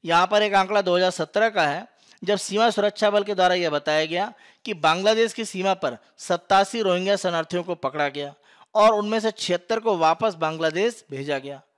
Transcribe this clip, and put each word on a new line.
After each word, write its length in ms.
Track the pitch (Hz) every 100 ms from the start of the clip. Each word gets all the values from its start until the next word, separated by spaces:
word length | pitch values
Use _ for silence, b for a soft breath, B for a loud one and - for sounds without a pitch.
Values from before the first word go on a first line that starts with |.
यहाँ 240 | 165 170 185
पर 160 | 208
एक 100 | 214
आंकड़ा 280 | 196 185 208
दो 140 | 185 180
हज़ार 160 | 185
सत्रह 380 | 180 156 202 226
का 140 | 208
है, 220 | 151 147 220 _ b b
जब 140 | 180 202
सीमा 320 | - 202 226
सुरक्षा 400 | 214 202 202 208
बल 140 | 208
के 120 | 202 196
द्वारा 200 | 180 180
यह 140 | 170
बताया 360 | 147 151 151 156
गया 260 | 170 208 - b b -
कि 80 | 185
बांग्लादेश 580 | 170 170 196 220 226
की 120 | - 220
सीमा 280 | 185 190 190
पर 220 | 147 120 b b
सत्तासी 640 | - 175 _ 196 196 233
रोहिंग्या 340 | 196 180 185 202
शरणार्थियों 460 | 185 170 160 175
को 120 | 175 170
पकड़ा 300 | 135 151 143
गया 240 | 139 143 151 b b b 214
और 180 | 214
उनमें 260 | 214 208 220
से 120 | 220
छिहत्तर 460 | 214 - 175 _ 226
को 180 | 226 185
वापस 380 | 160 165 220 170
बांग्लादेश 680 | 160 160 160 160 220 - _
भेजा 280 | 139 139 139
गया। 220 | 139 139 _